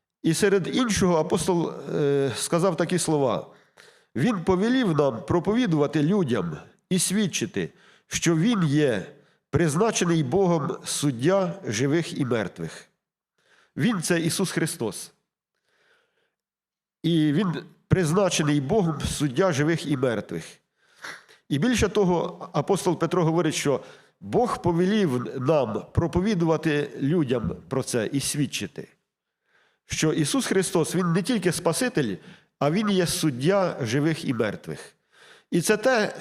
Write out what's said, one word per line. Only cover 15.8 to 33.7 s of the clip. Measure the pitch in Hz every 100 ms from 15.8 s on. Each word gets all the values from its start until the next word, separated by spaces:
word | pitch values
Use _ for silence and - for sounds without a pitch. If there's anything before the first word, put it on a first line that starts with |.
| _ _ _ _ _ _ _ _ _ _ _ _
І | 160 165 151
він | 147 190 147 - _ -
призначений | 185 156 180 185 180 151 147
Богом | 135 220 170 143
суддя | - - 147 123 190
живих | 135 151 165 143
і | 139
мертвих. | 131 107 - 85 - - _ _ _ - - - - - -
І | 139
більше | 233 220 214
того, | 214 180 170 - - -
апостол | 151 143 196 180 160
Петро | - 180
говорить, | 160 165 170
що | - 147 127 - - _ _
Бог | 98 147 240 -
повелів | 175 170 180 214 180 123 - 135
нам | 127 156 113 104 -
проповідувати | - 165 175 202 190 165 156 160 147 - -
людям | 135 165 131 127 113 - -
про | 131
це | - 120 107
і | 139
свідчити, | - 147 131 - 98 - - _ _ _ _ _ _ _ _ _ -
що | - 156
Ісус | 156 143 269 -
Христос, | 190 185 175 147
Він | 170 175
не | 170
тільки | 185 233 175
Спаситель, | - 170 156 247 196 117 87 - - _ -
а | 143
Він | 185 214
є | 185 165
суддя | - 160 123 147 196 175